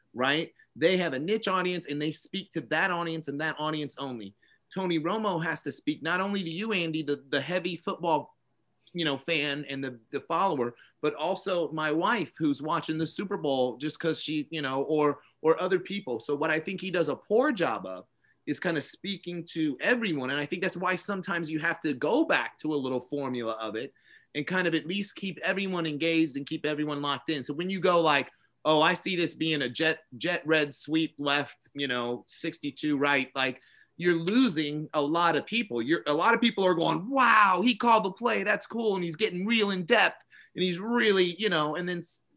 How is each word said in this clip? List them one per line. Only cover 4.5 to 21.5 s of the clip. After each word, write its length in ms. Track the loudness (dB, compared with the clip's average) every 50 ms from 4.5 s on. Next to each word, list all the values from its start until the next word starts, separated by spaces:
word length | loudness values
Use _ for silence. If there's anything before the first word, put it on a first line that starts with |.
| _ _ _ _
Tony 280 | -6 -4 -2 0 0 0
Romo 440 | 0 -2 -2 -2 -2 -2 -2 -2 -2
has 200 | -4 -4 -6 -6
to 80 | -8
speak 320 | -8 -4 -4 -4 -4 -4 -2
not 160 | -2 -2 0
only 240 | 0 -2 -2 -4 -4
to 60 | -6
you, 200 | -6 -6 -4 -2
Andy, 300 | -2 -2 -2 -2 -2 -4
the, 220 | -2 -2 -4 -4 -4 -2
the 100 | -2 -2
heavy 360 | -2 -2 -4 -2 -2 -4 -6 -6
football, 600 | -6 -6 -6 -2 0 0 0 0 0 -4 _ _ _ _ _ _ _ _ _ _ _ _ -8
you 120 | -4 -2
know, 120 | -2 -2 -2
fan 480 | -2 -2 -2 0 0 -2 -4 -4 -6 -8
and 160 | -8 -6 -6
the, 140 | -8 -8 -12 -12 _
the 80 | -8 -8
follower, 560 | -4 -2 0 2 2 2 2 0 -2 -2 -4 -8 -18 _ _ _
but 140 | -2 -2 -2
also 560 | 0 -2 -2 -2 -2 -2 -2 0 0 0 -2
my 200 | -2 -2 -2 0
wife 420 | 0 2 2 2 2 0 -2 -4 -4 -2
who's 240 | 0 0 0 0
watching 380 | -2 -2 -2 -2 -2 -2 -2 -2
the 80 | -2 -4
Super 300 | -4 -6 -6 -4 -4 -4
Bowl 400 | -2 0 2 2 2 0 0 -4
just 220 | -6 -6 -6 -2
'cause 220 | -2 -2 -2 -2
she, 260 | -4 -4 -4 -4 -4 -4
you 100 | -6 -4
know, 220 | -4 -2 -2 -2 0
or, 380 | 0 2 4 4 4 2 0 -6 _ _ _
or 180 | 2 2 4 4
other 200 | 2 2 0 0
people. 400 | 0 -4 -6 -6 -4 -4 -6 -6
So 160 | -4 -4 -2
what 160 | 0 0 0
I 80 | 0 0
think 200 | -2 -4 -6 -6
he 120 | -4 -2
does 180 | 0 2 2 2
a 60 | 0
poor 360 | -4 -2 _ 2 4 4 4
job 360 | 2 2 0 0 0 -2 -6 -8
of 180 | -10 -12 -14 _ _ _ _ _ _ _ _
is 140 | -6 -6 -2
kinda 200 | 0 0 0 0
speaking 600 | -2 -4 -10 -10 -8 -8 -8 -8 -8 -8 -8 -8 -8
to 340 | -8 -4 -2 0 0 0 0
everyone. 480 | 2 2 2 2 2 0 0 -2 -2 -2
And 100 | -2 -2
I 60 | -2
think 160 | -4 -4 -2
that's 160 | -2 -4 -2 -2
why 180 | -2 -2 -2
sometimes 540 | -2 -2 -4 -6 -4 -4 -4 -4 -4 -4 -4